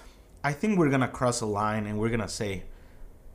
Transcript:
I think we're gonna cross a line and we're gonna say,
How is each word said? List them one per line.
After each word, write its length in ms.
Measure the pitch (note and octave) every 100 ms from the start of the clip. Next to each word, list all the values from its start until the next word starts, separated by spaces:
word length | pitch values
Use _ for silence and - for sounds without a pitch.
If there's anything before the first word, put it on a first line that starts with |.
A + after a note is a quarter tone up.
| - - - -
I 80 | C#3+
think 260 | D3 G#3+ G3+
we're 120 | D3+
gonna 180 | C3+ B2
cross 320 | - B2 A#2+
a 60 | A2
line 400 | G2+ G#2+ A2 G#2
and 120 | G#2
we're 120 | A2+
gonna 180 | A#2 F#2+
say, 360 | - G#2 F#2+ - - - - - - -